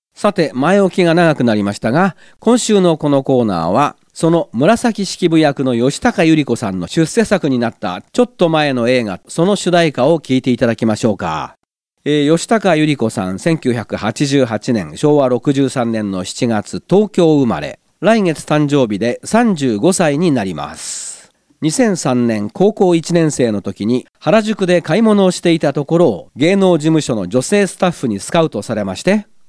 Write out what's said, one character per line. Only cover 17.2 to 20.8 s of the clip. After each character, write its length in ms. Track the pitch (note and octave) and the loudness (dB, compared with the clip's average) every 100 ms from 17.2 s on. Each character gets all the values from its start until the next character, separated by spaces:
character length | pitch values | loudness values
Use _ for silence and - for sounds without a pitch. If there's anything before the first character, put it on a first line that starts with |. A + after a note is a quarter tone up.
| E3 D3+ | 2 4
生 60 | B2 | 2
ま 120 | E2 | -2
れ。 200 | D2 - _ - | -6 -12 _ -4
来 220 | F3+ A3+ | 0 2
月 220 | F#3 D3 | 0 -2
誕 240 | - D3+ D3 | -2 0 2
生 160 | C#3+ A#2+ | 2 0
日 140 | G2+ | 0
で 200 | A#2 A2 | -4 -6
三 320 | - A3 A#3+ E3+ | -2 0 2 0
十 240 | C3+ G#2 | 0 0
五 120 | D#3 | 0
歳 280 | F#3+ D#3+ C#3+ | 2 0 0
に 120 | F3+ | 0
な 120 | C3 | 0
り 100 | G2 | -2
ま 220 | D2+ D2 | -6 -10
す。 560 | - | -12